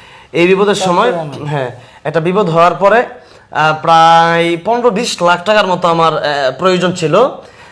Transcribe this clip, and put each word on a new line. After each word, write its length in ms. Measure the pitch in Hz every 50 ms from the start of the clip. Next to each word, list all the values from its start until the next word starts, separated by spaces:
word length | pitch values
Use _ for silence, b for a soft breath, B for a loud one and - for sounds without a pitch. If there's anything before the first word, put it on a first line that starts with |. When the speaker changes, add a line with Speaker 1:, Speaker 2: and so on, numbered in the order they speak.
| B B B B B B
Speaker 1:
এই 160 | B 143 170 180
বিপদের 280 | 190 185 202 202 202
সময়, 360 | - 185 185 175 180 214 240
Speaker 2:
চট্টগ্রামে। 380 | 180 170 160 151 135 120 139 147
Speaker 1:
হ্যাঁ, 220 | 151 147 131 123 113 113 B B B B B
একটা 160 | 147 151 165
বিপদ 300 | 156 170 180 185 - 170
হওয়ার 260 | 160 165 170 175 170
পরে, 300 | 170 180 196 202 233 247 - - - B B B B B B
আহ, 240 | B - 151 156 156 -
প্রায় 760 | - 160 165 165 165 165 165 165 165 165 170 170 170 170 170 165 165
পনেরো 240 | 185 226 240 147 247
বিশ 320 | 208 190 240 - - -
লাখ 220 | 180 175 175 170 175
টাকার 240 | - 214 214 202 185
মতো 200 | 180 175 180 175
আমার, 260 | 165 165 165 160 156
আহ, 380 | 151 - 147 147 143 143 127 131 -
প্রয়োজন 320 | 175 185 180 180 175 185
ছিল। 380 | 180 180 165 156 151 196 240 294 - - B B B B B B